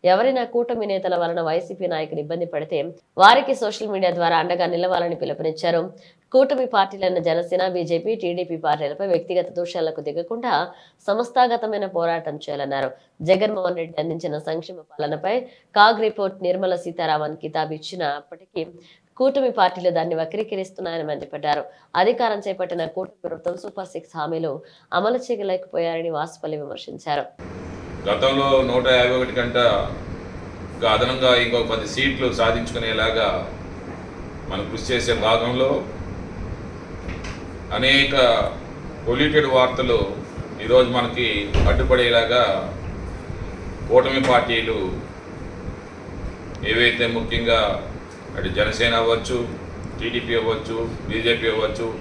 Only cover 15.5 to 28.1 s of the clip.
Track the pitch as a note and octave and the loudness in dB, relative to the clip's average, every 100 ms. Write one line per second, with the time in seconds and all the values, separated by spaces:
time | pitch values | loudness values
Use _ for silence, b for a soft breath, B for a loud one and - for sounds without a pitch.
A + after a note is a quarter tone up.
15.5 | B B G#3 G#3+ A3 A3 G#3+ F#3+ F#3+ F3+ | B B 6 6 6 0 0 -4 -2 -2
16.5 | F#3 F#3 F3 F3 E3+ D#3+ D3+ D3+ D#3+ D3+ | 0 0 -2 -4 -4 0 0 -2 -6 -6
17.5 | D#3+ D#3 D#3 D#3 F3+ D#3 C#3+ - E3 _ | -4 -4 -6 -10 -6 -4 -6 -10 -20 _
18.5 | F3+ D#3+ - b b _ - C4 C4+ C4 | -8 -8 -12 b b _ 0 2 4 0
19.5 | A3 F#3 F#3+ F3 E3+ E3 D#3+ D#3+ G3+ G#3+ | 4 2 4 0 2 0 -2 -2 -4 -6
20.5 | G3 F#3+ - F3+ E3 D3+ D3 D3 D3 D3 | -6 -8 -8 -6 -6 -6 -6 -8 -6 -2
21.5 | D3 - B B - G#3 A#3+ A#3 G#3 G3 | -2 -2 B B 2 2 4 0 -2 -6
22.5 | F#3+ F3+ F3 D#3+ F#3 F#3 _ E3+ E3 F3 | -6 -4 -4 -4 -6 -10 _ -10 -6 -6
23.5 | F3+ G#3 G3 F#3 E3+ E3 E3 D3+ D#3+ E3 | -8 -10 -12 -10 -12 -12 -6 -4 -2 -4
24.5 | C#3+ b b b E3+ G#3 B3 B3+ A3+ G3 | -6 b b b 0 2 0 -2 -4 -2
25.5 | F#3 F#3 E3+ E3+ E3 E3 D#3 D#3+ - D#3 | -4 -2 -2 -2 -2 -4 -4 -6 -6 -8
26.5 | D3+ D3 - - - D#3+ C#3+ - - - | -8 -8 -12 -12 -12 -4 -4 -4 -12 -14
27.5 | - - - - - G2 | -12 -12 -12 -12 -6 -2